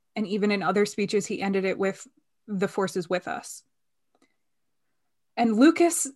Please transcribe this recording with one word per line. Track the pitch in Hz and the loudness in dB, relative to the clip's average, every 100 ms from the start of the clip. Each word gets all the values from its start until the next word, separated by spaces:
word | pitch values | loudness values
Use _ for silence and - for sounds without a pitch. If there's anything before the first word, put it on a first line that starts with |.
| _ | _
and | - 202 | -6 -4
even | 208 208 | 0 0
in | 202 | 0
other | 170 190 208 | 0 0 0
speeches, | - 202 208 - | -2 -2 -2 -2
he | 208 | -4
ended | 196 196 | -2 -2
it | 190 - | -2 -2
with, | 196 190 - _ _ _ - | -2 -4 -12 _ _ _ -10
"The | 196 190 | -4 -4
force | - 185 | -2 -4
is | 185 175 | -4 -4
with | 180 - | -4 -4
us." | 71 - - - _ _ _ _ _ _ _ _ _ _ _ _ _ _ _ _ - | -10 -10 -18 -20 _ _ _ _ _ _ _ _ _ _ _ _ _ _ _ _ 0
And | 233 214 | 2 6
Lucas, | 294 330 339 - - | 6 6 2 2 -6